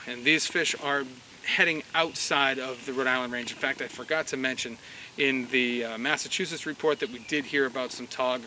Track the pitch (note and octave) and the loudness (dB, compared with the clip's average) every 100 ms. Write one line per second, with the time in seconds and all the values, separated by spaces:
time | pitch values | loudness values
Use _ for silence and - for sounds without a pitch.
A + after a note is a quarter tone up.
0 | - B2 B2+ D#3 - F3 D3+ - D3 C#3+ | -8 0 4 4 4 2 2 0 0 0
1 | C3 B2+ - - - - E3+ D#3 - D#3+ | 0 -8 -18 -10 -2 2 2 2 -2 0
2 | E3 C3+ - D3 C#3 C3 C3 B2 C3 C3 | 0 0 0 4 4 2 -4 -6 -4 0
3 | B2+ B2+ B2 A#2+ A#2 - C#3 C3+ B2 - | 2 2 0 -4 -6 -2 -2 -2 -6 -8
4 | A#2+ D#3 D3+ C3+ C3 B2 B2 A2+ - - | -2 -2 0 -2 -2 -2 -6 -8 -14 -16
5 | - - C#3 C3+ A#2+ C3 B2 A#2+ A2+ A2+ | -10 0 2 2 2 2 4 2 -2 -2
6 | C3 D3+ - - F3 D#3+ D#3 D3 D#3 C#3+ | 0 0 0 -2 -2 -4 -6 0 2 2
7 | C3 B2 A2 D3+ C3+ C#3+ C3+ B2+ B2+ - | 0 -6 -2 -2 0 2 2 0 -4 -6
8 | B2 - B2+ B2+ | -6 0 0 0